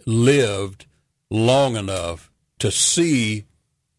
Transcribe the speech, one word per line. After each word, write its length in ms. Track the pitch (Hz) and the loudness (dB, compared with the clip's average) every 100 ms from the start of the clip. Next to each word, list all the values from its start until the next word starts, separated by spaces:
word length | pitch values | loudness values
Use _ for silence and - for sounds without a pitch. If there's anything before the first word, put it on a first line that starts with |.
| - | -4
lived 800 | 113 123 143 113 98 98 98 - _ _ _ _ | 2 4 4 2 -2 -8 -12 -20 _ _ _ _
long 440 | 107 117 131 139 110 | -2 2 2 2 -2
enough 540 | 98 95 85 85 - _ _ _ | -6 -6 -8 -10 -16 _ _ _
to 100 | 104 | -4
see 760 | - - 170 170 135 107 107 - _ _ _ _ | -2 -2 0 0 0 0 -4 -10 _ _ _ _